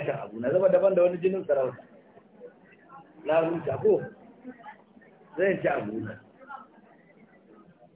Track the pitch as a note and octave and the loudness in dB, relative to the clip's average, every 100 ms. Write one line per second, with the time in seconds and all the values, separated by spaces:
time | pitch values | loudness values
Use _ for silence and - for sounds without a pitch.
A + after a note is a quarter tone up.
0 | D3 - - A2 B2 F3+ F#3 F3 G3 F3+ | 0 -6 -8 -6 0 2 4 4 4 4
1 | F3+ F3+ F#3 F#3+ D3 C#3 B2+ - - - | 4 2 -2 -2 0 0 0 -6 -16 -20
2 | - - - - - - - - - - | -20 -20 -20 -20 -20 -20 -20 -20 -20 -20
3 | - - D3 D#3+ E3 E3+ - - G#3+ E3+ | -20 -8 0 2 2 -2 -4 0 2 2
4 | - - - - - - - - _ - | 0 -14 -20 -20 -20 -18 -20 -20 _ -20
5 | - - - D#3+ G3 D#3 D#3 A2+ G#2 A2 | -20 -20 -12 -2 0 0 -2 -2 -4 -8
6 | A2 - - - - - - - - - | -8 -12 -20 -20 -20 -18 -20 -20 -20 -20
7 | _ - - - _ - - _ - | _ -20 -20 -20 _ -20 -20 _ -20